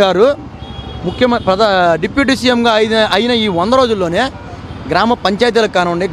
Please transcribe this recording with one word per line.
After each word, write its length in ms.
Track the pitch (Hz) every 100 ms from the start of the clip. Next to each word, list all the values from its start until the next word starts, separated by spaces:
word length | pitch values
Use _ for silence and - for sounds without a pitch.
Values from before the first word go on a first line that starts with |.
గారు 240 | 196 180 247 285 - - - - - - 175
ముఖ్యమ-, 340 | - 247 240 185
ప్రధా-, 480 | 190 220 190 175 160
డిప్యూటీ 320 | 180 - 269 262
సీఎంగా 360 | 247 240 233 220
అయిన, 160 | 220 220 214 185
అయిన 140 | 233
ఈ 180 | 240 214 170
వంద 140 | 190 262
రోజుల్లోనే 420 | 247 214 175 175 262 - - - - - -
గ్రామ 220 | 165 220 240
పంచాయతీలకు 500 | 190 196 240 226 214 185
కానివ్వండి, 280 | 175 170 185